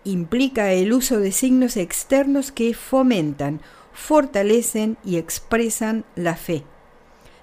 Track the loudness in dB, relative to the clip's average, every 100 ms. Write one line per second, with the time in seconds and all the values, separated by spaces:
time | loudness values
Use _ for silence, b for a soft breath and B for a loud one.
0 | -6 -4 -2 0 0 0 0 2 2 2
1 | 2 0 0 0 2 4 2 0 -4 -6
2 | 0 2 4 0 -2 -2 -2 -2 -2 2
3 | 4 2 0 -2 -4 -6 B B B -16
4 | 2 2 2 0 2 2 2 -2 -4 -4
5 | -4 -4 -4 -10 -2 0 0 -2 -2 -4
6 | -6 -4 -4 -4 -4 -6 -6 -20 -20 -20
7 | _ b b b